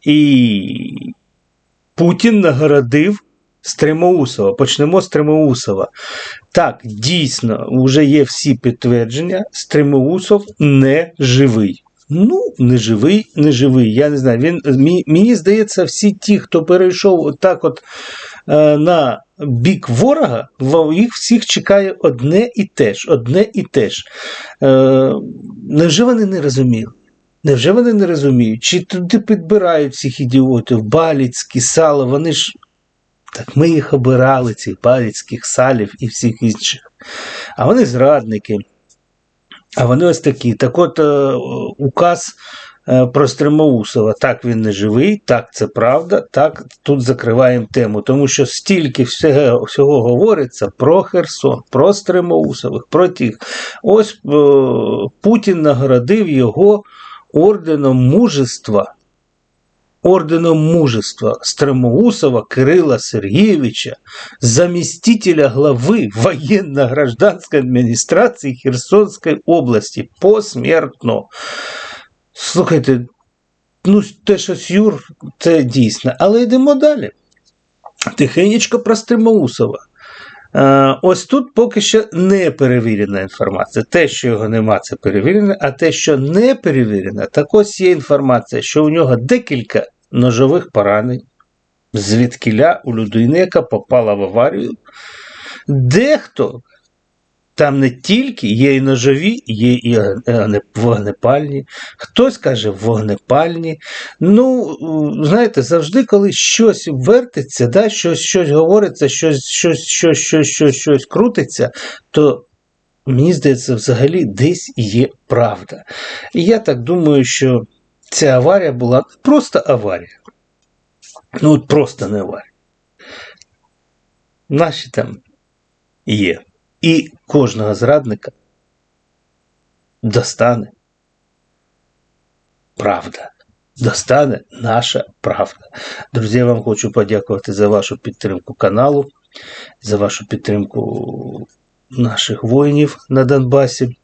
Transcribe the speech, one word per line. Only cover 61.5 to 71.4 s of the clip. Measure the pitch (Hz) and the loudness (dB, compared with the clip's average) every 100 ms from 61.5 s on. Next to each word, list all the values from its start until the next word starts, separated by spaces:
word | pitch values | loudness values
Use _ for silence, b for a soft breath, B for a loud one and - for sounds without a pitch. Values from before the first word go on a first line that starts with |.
| - 139 131 123 113 240 - 147 123 | -2 0 2 2 2 2 2 0 0
Кирила | - - 131 180 160 113 | -4 -2 2 2 2 -2
Сергійовича, | - 113 98 117 214 175 123 117 117 - _ B B B | -2 -6 -2 2 2 2 -2 -6 -12 -12 _ B B B
замістителя | 120 117 175 175 156 - - 226 185 160 139 | 0 2 0 0 -6 -4 0 2 2 2 2
глави | 120 151 123 131 226 120 101 | 2 0 0 0 0 -2 0
воєнно-гражданської | 143 147 147 202 180 135 127 139 139 117 202 - - 156 | -2 -2 0 0 0 -2 -2 0 -2 2 0 0 -2 -2
адміністрації | 127 123 120 117 - 165 240 240 143 123 | 0 0 0 -2 0 2 2 -2 -10 -4
Херсонської | 135 127 - 196 208 - 165 151 - | -4 -4 0 2 2 -2 -4 -4 0
області, | 170 127 113 101 - - _ | 0 2 0 -2 -10 -12 _
посмертно. | 185 220 208 127 127 160 147 - 127 110 - B | 2 2 0 -6 0 0 -2 -6 -4 -4 -6 B